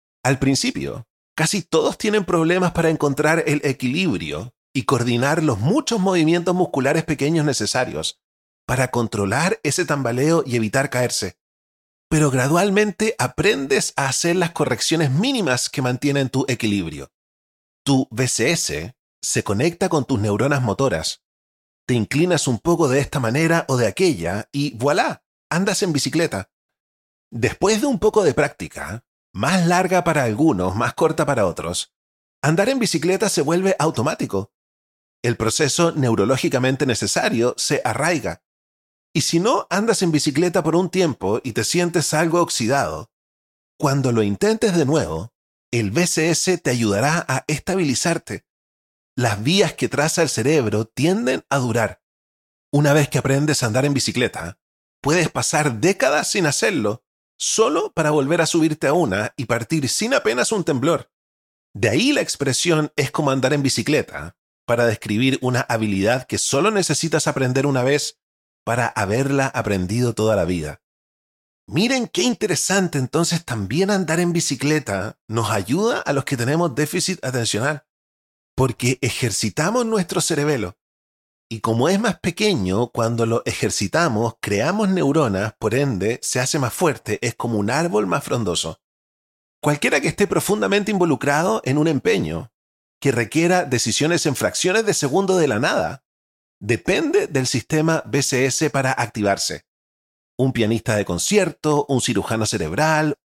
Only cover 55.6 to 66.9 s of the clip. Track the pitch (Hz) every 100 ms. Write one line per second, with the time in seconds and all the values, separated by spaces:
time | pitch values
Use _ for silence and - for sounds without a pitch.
55.6 | 147 107 170 202 131 - 208 208 151 -
56.6 | 226 160 104 110 _ _ _ - - -
57.6 | 233 320 427 - 151 151 135 170 156 170
58.6 | 156 151 175 180 135 95 117 - 117 117
59.6 | 120 160 127 - 226 269 214 247 214 208
60.6 | 165 131 151 156 - _ _ _ _ _
61.6 | _ 101 110 135 269 262 - - 139 -
62.6 | 175 156 151 - 131 - 143 135 131 147
63.6 | 135 - 127 147 - 71 82 - _ _
64.6 | - 117 117 107 107 107 131 131 127 123
65.6 | - 117 107 95 101 127 - 101 - 143
66.6 | 202 208 170